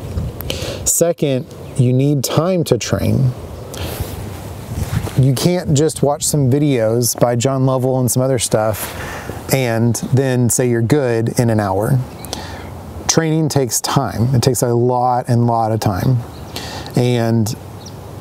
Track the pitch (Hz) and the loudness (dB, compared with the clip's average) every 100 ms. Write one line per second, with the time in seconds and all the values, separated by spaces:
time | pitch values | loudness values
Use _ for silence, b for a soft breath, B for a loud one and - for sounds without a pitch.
0 | - - - - B B B B - - | -8 -6 -6 -6 B B B B -2 2
1 | 170 165 151 131 - - - - 123 127 | 2 2 0 -2 -4 -12 -6 0 2 4
2 | 139 147 - - 170 185 151 117 - 98 | 2 0 0 0 2 0 2 0 0 0
3 | 104 110 131 - - - - B B B | 2 2 2 0 -8 -14 -12 B B B
4 | B B B - - - - - - - | B B B -10 -12 -12 -10 -6 -4 -2
5 | - - 131 127 170 180 175 139 156 - | 0 2 4 4 2 2 2 2 2 2
6 | 135 151 - 151 131 143 151 131 110 117 | 2 2 0 2 4 4 4 4 2 2
7 | 120 - 120 123 135 135 131 131 127 131 | 0 2 2 2 2 2 2 2 2 2
8 | 123 131 131 131 - 113 110 101 - B | 2 2 2 0 2 2 2 -2 -6 B
9 | B B B B - 135 123 113 117 113 | B B B B -2 0 2 2 2 0
10 | - 127 135 123 120 - 127 117 113 147 | 0 2 2 2 2 2 2 2 4 2
11 | 127 113 117 - 117 107 101 95 113 131 | 4 2 0 2 2 2 2 0 0 0
12 | 127 - B B B B B - - - | -2 -8 B B B B B -14 -14 -12
13 | - - 160 160 151 139 131 - - 139 | -4 -2 0 0 0 0 0 -2 -2 -2
14 | 117 95 120 135 135 123 127 117 123 123 | -2 0 0 2 2 2 2 2 2 2
15 | 123 123 127 120 120 117 110 110 110 101 | 2 0 2 2 2 2 0 0 0 0
16 | 131 123 - - - B B B B - | 0 0 -2 -12 -12 B B B B 0
17 | 123 123 117 113 110 - - - - - | 2 2 2 2 0 -4 -12 -16 -16 -16
18 | - - | -16 -16